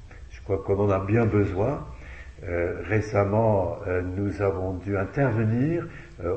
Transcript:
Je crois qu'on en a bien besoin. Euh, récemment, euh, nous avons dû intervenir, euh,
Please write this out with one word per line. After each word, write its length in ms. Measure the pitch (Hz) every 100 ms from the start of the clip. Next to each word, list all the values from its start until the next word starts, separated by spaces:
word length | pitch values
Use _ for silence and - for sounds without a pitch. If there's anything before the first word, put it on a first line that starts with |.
| - - -
Je 120 | -
crois 160 | - 98
qu'on 220 | - 98
en 100 | 101
a 100 | 95
bien 260 | 98 117 107
besoin. 640 | 104 95 90 117 151 - - - - - -
Euh, 380 | 90 87 87 87 85
récemment, 920 | 107 101 101 98 104 113 101 87 85 90
euh, 160 | 90
nous 400 | 90 92 101 95
avons 320 | 98 95 92
dû 240 | 92 98 98
intervenir, 880 | 98 - 139 110 110 117 143 170 165 - - -
euh, 100 | 87